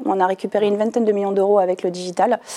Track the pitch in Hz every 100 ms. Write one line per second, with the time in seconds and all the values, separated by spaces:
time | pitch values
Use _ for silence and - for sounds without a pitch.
0 | 262 190 185 190 202 208 208 208 214 240
1 | 220 202 202 196 196 208 185 185 185 175
2 | 180 175 202 233 -